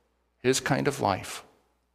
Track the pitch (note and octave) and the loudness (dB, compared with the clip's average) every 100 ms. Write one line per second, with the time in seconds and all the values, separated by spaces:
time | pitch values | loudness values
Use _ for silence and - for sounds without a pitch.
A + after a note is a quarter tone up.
0 | _ _ _ _ B2 C3+ - C3+ C#3 C3+ | _ _ _ _ 0 2 2 0 0 0
1 | A2 F#2+ - - - _ _ _ _ | 0 0 -4 -14 -16 _ _ _ _